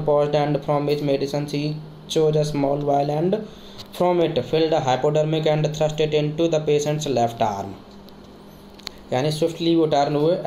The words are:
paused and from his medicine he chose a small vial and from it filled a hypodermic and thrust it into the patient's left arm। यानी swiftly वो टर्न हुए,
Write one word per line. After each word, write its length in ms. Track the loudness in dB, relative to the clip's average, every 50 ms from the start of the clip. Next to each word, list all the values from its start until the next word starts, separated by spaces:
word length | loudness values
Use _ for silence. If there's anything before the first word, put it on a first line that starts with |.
| 2
paused 320 | 2 2 2 2 2 2 0
and 200 | 2 2 0 -2 0 0
from 200 | -2 0 0 0
his 140 | -2 0 0 0
medicine 380 | 0 0 0 -2 -4 -4 -4 -4 -4
he 100 | -4 -4 -4 -6 -6 -10 -14 -18 -18 -10 -4
chose 280 | 0 2 2 2 4
a 80 | 2 0
small 400 | 0 0 0 0 0 0 0 0 0
vial 220 | 2 2 2 0
and 280 | 0 0 0 0 0 0 -4 -6 -14 -18 -20 -20 -18 -18 -18 -12 -4 0
from 240 | 2 2 4 2 2
it 160 | 2 2 -2 -2 0 0
filled 200 | 2 2 2 2
a 120 | 0 2 0
hypodermic 600 | 0 2 2 2 2 2 2 2 0 0 2 2 2
and 180 | 2 0 0 0
thrust 280 | 0 -2 -2 0 0 -2
it 80 | 0 2 0
into 300 | 0 0 0 0 0 2 2
the 80 | 0 0 2
patient's 420 | 0 2 2 0 -2 -2 -2 -2 0 2
left 300 | 0 0 0 0 -2 -2
arm। 240 | -2 -4 -6 -8 -10 -14 -16 -20 -20 -20 -20 -20 -20 -20 -20 -20 -20 -20 -20 -20 -20 -20 -20 -20 -20 -16 -16 -16 -16 -14 -8 -2 -2
यानी 200 | 0 0 0 0
swiftly 440 | 0 0 -2 -2 0 2 2 4
वो 100 | 4 4
टर्न 300 | 4 4 2 2 2 2
हुए, 200 | 2 2 2 2 2 2